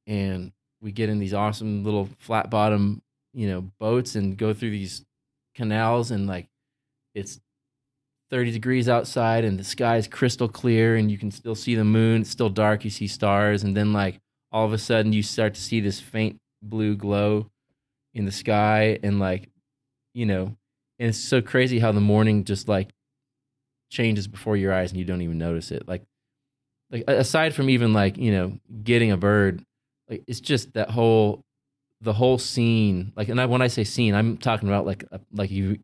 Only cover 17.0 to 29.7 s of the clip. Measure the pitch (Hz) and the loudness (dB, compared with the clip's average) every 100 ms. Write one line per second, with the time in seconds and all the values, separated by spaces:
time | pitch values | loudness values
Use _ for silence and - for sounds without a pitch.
17 | 101 101 104 104 107 _ _ _ _ _ | -2 0 0 0 -4 _ _ _ _ _
18 | _ 117 98 101 - 104 107 107 110 107 | _ -6 -6 -4 -2 2 4 4 2 0
19 | 101 101 95 92 - _ _ _ _ _ | 0 0 0 -4 -8 _ _ _ _ _
20 | _ 123 110 92 92 107 _ _ _ - | _ -6 -2 -2 -4 -10 _ _ _ -4
21 | 117 107 - 131 107 131 127 120 113 104 | -4 -4 0 0 2 2 2 2 2 4
22 | 104 104 110 104 95 98 - 98 98 _ | 4 4 4 2 0 -4 0 -2 -2 _
23 | _ _ _ _ _ _ _ _ _ - | _ _ _ _ _ _ _ _ _ -2
24 | 117 104 98 - - 107 98 92 90 92 | 0 0 -4 -8 -2 0 0 0 -2 -4
25 | 90 90 85 82 82 82 80 - - 90 | -6 -4 -4 -4 -4 -4 -6 -10 -10 -10
26 | - _ _ _ _ _ _ _ _ 120 | -12 _ _ _ _ _ _ _ _ -6
27 | 110 139 127 160 160 156 135 127 117 107 | 0 0 2 2 0 0 2 4 4 4
28 | 98 98 120 98 90 98 - 110 107 117 | 4 2 0 2 0 -6 -14 -8 0 2
29 | 113 92 101 104 98 85 - | 4 2 4 4 2 0 -10